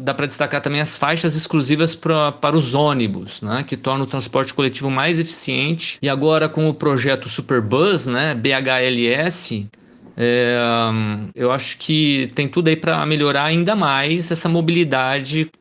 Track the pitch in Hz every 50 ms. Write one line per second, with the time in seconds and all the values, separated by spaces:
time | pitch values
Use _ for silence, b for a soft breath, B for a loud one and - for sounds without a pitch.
0 | 131 135 135 - 143 139 - - 147 139 147 143 - 143 143 147 151 147 - -
1 | 143 143 165 165 175 165 147 156 160 - - 156 135 127 151 151 165 165 165 -
2 | - 160 160 156 151 147 143 - - 147 147 160 139 120 123 143 151 147 143 127
3 | 117 104 95 92 92 - - - 110 104 113 131 143 - 143 120 - 131 131 135
4 | 135 131 - 135 120 - - 131 131 135 - - 139 131 131 - 139 139 131 131
5 | 139 165 175 160 170 165 - - - 143 131 127 135 151 165 165 - - - -
6 | - 143 135 139 147 156 156 156 156 156 156 156 156 156 147 - - 151 139 127
7 | 117 139 135 131 - - - - 120 - 135 123 110 101 120 135 170 208 190 156
8 | 117 127 120 123 147 156 143 117 110 139 135 135 135 131 131 127 127 127 127 120
9 | 120 117 123 139 160 180 175 - - - 120 104 101 107 B B B B B B
10 | - - - - 117 120 120 123 123 120 123 120 120 120 117 117 113 113 110 110
11 | 110 107 104 104 107 101 - - 127 123 127 135 - - - - - - 156 156
12 | 156 147 139 135 131 - - - 143 135 - 175 170 160 156 160 160 160 160 156
13 | 147 151 156 147 147 143 139 139 143 156 165 170 170 190 220 208 170 143 135 135
14 | 139 147 165 175 165 - 170 165 - 170 165 170 165 160 170 170 170 147 135 131
15 | 127 131 135 143 131 135 151 156 156 156 - _